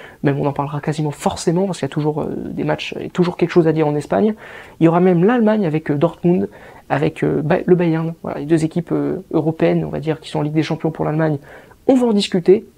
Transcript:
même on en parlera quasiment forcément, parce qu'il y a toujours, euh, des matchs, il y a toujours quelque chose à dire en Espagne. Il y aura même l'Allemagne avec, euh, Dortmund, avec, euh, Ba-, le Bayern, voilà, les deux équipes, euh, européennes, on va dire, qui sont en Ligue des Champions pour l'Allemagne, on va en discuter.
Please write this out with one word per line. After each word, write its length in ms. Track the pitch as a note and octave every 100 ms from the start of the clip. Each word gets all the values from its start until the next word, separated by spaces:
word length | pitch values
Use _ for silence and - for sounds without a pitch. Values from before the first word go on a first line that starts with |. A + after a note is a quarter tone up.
| - -
même 180 | D3 C#3+
on 60 | D3
en 60 |
parlera 260 | C#3 C#3+ D3
quasiment 300 | - D3+ D3+
forcément, 560 | - G3 - F3+ E3+ G3
parce 120 | E3
qu'il 80 | -
y 40 |
a 40 |
toujours, 280 | D#3 D3+ D3+
euh, 120 | C#3+ -
des 280 | - -
matchs, 300 | D3+ D3+ - -
il 60 |
y 40 | -
a 40 |
toujours 260 | - F3 -
quelque 140 | F3
chose 180 | F3+ D#3+
à 40 |
dire 140 | D#3+ D3
en 80 |
Espagne. 400 | D3 - F#3+ G#3+ G#3+ - - - -
Il 40 |
y 40 | E3
aura 120 | E3+
même 220 | F#3 E3+
l'Allemagne 440 | F#3+ B3 G#3+ A3 E3+
avec, 240 | D3+ D#3
euh, 80 | D3
Dortmund, 500 | E3 - F3 F#3 G3+ - - - -
avec, 340 | C#3+ D#3 -
euh, 200 | D3+ D3+
Ba-, 160 | D3+ F#3 -
le 80 |
Bayern, 400 | F3 F3 D#3+ E3 E3
voilà, 180 | - C#3+
les 60 | C#3+
deux 180 | E3
équipes, 280 | D#3 F3 -
euh, 300 | D#3 C#3+ D3 -
européennes, 540 | E3 D#3+ D#3+ E3 F3
on 60 | D#3
va 100 | D3
dire, 200 | D3+ D3
qui 100 | -
sont 80 | D#3
en 40 |
Ligue 120 | D3
des 80 | D#3
Champions 280 | D3 D#3 D#3+
pour 140 | -
l'Allemagne, 320 | D#3 D3+ D#3 C#3+ - - - - -
on 100 | C4
va 100 | A#3+
en 80 |
discuter. 500 | G3+ G3 F#3 F3+ G#3+ -